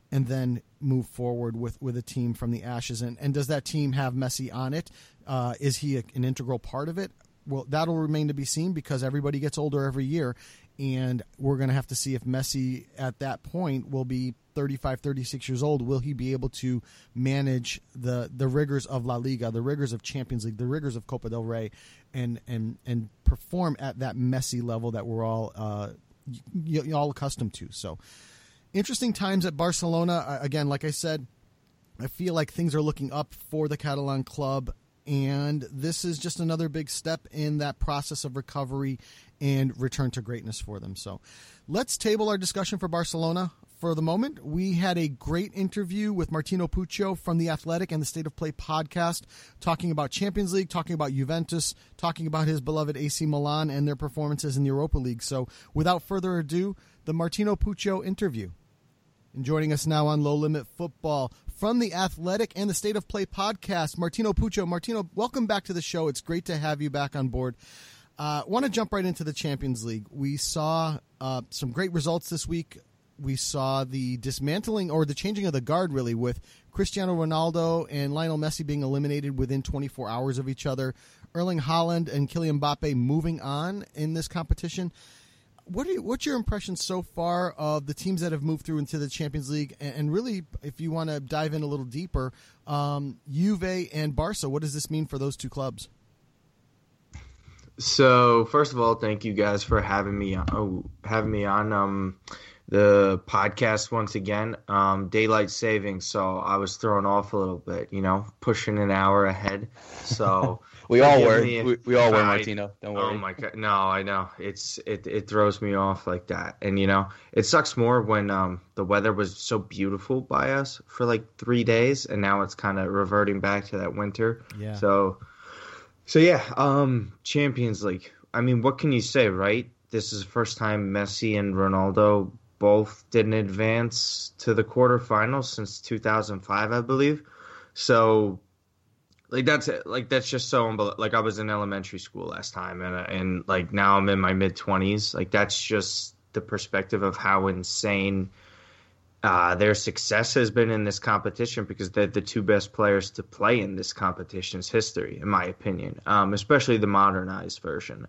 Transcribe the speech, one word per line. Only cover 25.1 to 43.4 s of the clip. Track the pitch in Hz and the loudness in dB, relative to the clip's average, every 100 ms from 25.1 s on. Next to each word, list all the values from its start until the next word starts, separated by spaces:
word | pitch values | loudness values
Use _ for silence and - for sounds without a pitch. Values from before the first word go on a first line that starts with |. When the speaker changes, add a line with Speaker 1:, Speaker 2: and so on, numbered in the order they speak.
| 113 | -4
Speaker 1:
all, | 113 113 110 - | -2 -2 -4 -6
uh, | 107 104 104 - _ _ - | -6 -6 -8 -10 _ _ -16
y-, | 120 - 185 160 156 | -16 -10 -8 -2 -2
y-, | 143 | -2
all | 156 147 | -2 -2
accustomed | - 139 - 110 | -2 -6 -4 -6
to? | - - | -6 -14
So, | - 92 80 - - - - _ _ _ | -12 -12 -12 -16 -20 -20 -20 _ _ _
interesting | 190 202 240 240 | -4 -4 -2 -2
times | 208 196 190 180 | -2 -2 0 -2
at | 147 | -2
Barcelona. | 170 170 170 165 175 175 120 | -2 -2 -2 0 0 0 -2
I, | 139 143 | -6 -4
again, | 151 143 | -2 -2
like | 139 | -2
I | 156 | -4
said, | 143 165 156 123 _ _ _ _ _ _ - | -4 -4 -6 -8 _ _ _ _ _ _ -12
I | 127 | -12
feel | - 180 | -6 -2
like | 165 151 | -2 -2
things | - 170 | -2 0
are | 151 | 2
looking | 151 147 139 | 0 -2 -4
up | 143 147 - | -6 -8 -10
for | - 156 151 | -8 -4 -2
the | 147 | -2
Catalan | 151 139 139 135 | -4 -4 -2 -4
club, | 127 - 139 135 127 - _ _ - | -4 -6 -4 -2 -4 -10 _ _ -4
and | 139 135 139 143 147 123 | -2 0 0 -2 -2 -4
this | 131 156 160 | -6 -4 -4
is | 175 151 | -4 -6
just | 165 165 | -6 -4
another | 165 160 165 | -2 -2 -2
big | 156 147 | -4 -6
step | - 160 160 - | -8 -6 -6 -8
in | 151 151 151 | -4 -2 0
that | 143 - | -2 -2
process | - 143 - 147 143 | -2 -2 -4 -8 -8
of | 131 | -8
recovery | - 143 131 139 135 127 - - - _ | -8 -6 -4 -4 -4 -6 -10 -20 -20 _
and | 139 135 135 117 | 0 2 2 0
return | 127 - 127 | -4 0 -2
to | 127 | -2
greatness | 110 120 110 107 | -8 -10 -8 -10
for | - 101 | -10 -10
them. | 101 95 | -10 -10
So | 101 98 - - - - - | -12 -14 -16 -20 -20 -20 -6
let's | 180 262 - | -4 -2 -2
table | 220 214 214 | 0 2 2
our | 202 | 0
discussion | 185 196 180 196 | -2 -4 -4 -4
for | 185 | -2
Barcelona | 170 165 165 165 175 | -2 -2 -2 0 0